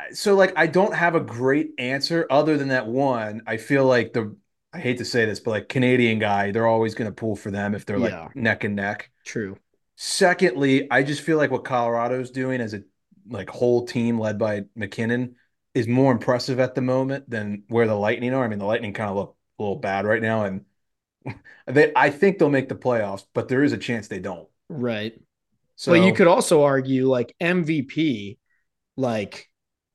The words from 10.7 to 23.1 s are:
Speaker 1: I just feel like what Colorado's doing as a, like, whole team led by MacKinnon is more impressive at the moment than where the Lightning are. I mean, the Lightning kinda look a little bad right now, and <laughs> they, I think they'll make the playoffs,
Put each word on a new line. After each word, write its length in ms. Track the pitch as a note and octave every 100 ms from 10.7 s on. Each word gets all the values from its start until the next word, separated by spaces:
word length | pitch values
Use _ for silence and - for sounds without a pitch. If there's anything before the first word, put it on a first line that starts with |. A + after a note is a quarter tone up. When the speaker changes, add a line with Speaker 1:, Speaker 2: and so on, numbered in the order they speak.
| C3+ C3+
Speaker 1:
I 140 | B2+
just 180 | C#3 D3
feel 160 | - D#3
like 140 | C#3
what 120 | B2+
Colorado's 680 | - B2+ A#2 A#2 A#2+ B2+ A#2+
doing 280 | B2+ C3 B2+
as 140 | A2+
a, 100 | G#2 - _ _ _ -
like, 220 | B2 A#2
whole 360 | - B2 A#2+ A#2+
team 340 | B2 A#2 A#2
led 200 | G#2+ G#2
by 240 | A2 G#2 G2 -
MacKinnon 600 | G2+ - A2+ A#2+ B2 - _ _ _ -
is 120 | A2+
more 240 | B2 C3+
impressive 480 | A#2+ - B2 - B2+
at 140 | B2+
the 80 | C3+
moment 480 | B2+ C3 C3 C#3 C#3
than 340 | A2+ G#2 G#2 -
where 180 | A#2 A#2
the 80 |
Lightning 400 | G#2 G#2 B2 B2
are. 120 | C3 A#2+
I 20 |
mean, 120 | G#2
the 60 | G2+
Lightning 280 | A2+ G#2
kinda 200 | G2 G#2+
look 220 | G2 F#2+ _ _ -
a 20 |
little 160 | G#2 F#2+
bad 280 | G2+ G2 G#2
right 180 | A2+
now, 220 | A2+ A2+ G#2
and 200 | F#2+ - _ _ _ _ _
<laughs> 440 | C3 - - - -
they, 240 | C3+ D#3 B2+
I 140 | C#3+
think 300 | C#3+ G3 C#3
they'll 100 | D3
make 180 | C#3 C3+
the 80 | A2
playoffs, 500 | C3 A#2+ G2+